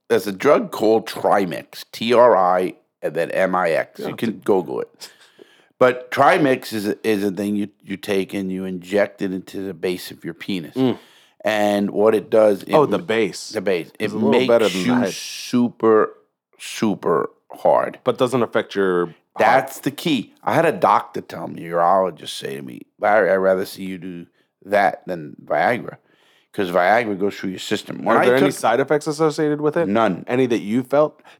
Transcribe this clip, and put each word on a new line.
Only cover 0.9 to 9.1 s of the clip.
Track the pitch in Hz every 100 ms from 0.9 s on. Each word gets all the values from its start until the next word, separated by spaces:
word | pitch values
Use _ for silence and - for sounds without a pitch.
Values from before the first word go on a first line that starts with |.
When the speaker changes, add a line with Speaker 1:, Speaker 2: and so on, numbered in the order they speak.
| 110 -
Speaker 1:
Trimix, | - 95 101 90 73 - - -
T | - 113
R | 117 123 95
I | 90 92 92 - _ _
and | 87 80
then | 82
M | - 95 90
I | 87
X. | 71 - -
You | -
Speaker 2:
Yeah. | -
Speaker 1:
can | 113 92
Google | - 95 78 60
it. | - _ - _ _ _ - _ _ _
But | 127 123 -
Trimix | - 143 185 139 127 -
is | 110 101
a, | - 110
is | 104
a | 101
thing | 90 104 104
you, | 104 _
you | - 98
take | - 98 92 104
and | 95
you | 92 95
inject | 92 87 101 101